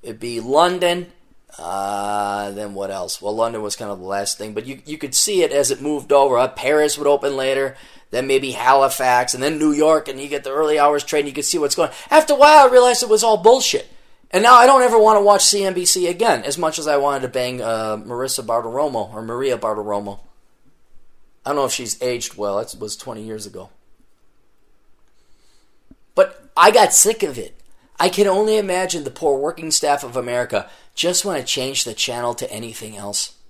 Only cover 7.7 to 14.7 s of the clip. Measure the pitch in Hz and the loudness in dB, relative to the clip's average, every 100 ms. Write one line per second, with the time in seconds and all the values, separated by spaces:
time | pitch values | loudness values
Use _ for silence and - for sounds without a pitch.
7.7 | 127 - - _ 120 135 135 135 120 123 | -8 -20 -20 _ -6 0 0 0 -2 4
8.7 | 135 135 - 127 123 123 123 139 156 156 | 4 4 0 0 2 0 -4 -4 0 0
9.7 | 147 156 156 151 131 143 143 135 139 156 | 2 2 2 0 -12 -8 -8 -6 -2 0
10.7 | 151 147 147 - 151 143 143 143 175 147 | 2 2 0 -2 -4 -4 -6 -4 -2 -2
11.7 | - 160 - - 311 311 285 294 302 269 | -2 -4 -4 2 2 4 6 8 10 8
12.7 | 254 247 240 240 214 226 214 190 254 - | 8 6 2 2 2 2 4 6 6 2
13.7 | - - - - - _ 185 226 247 254 | -4 -6 -20 -20 -20 _ 2 6 8 8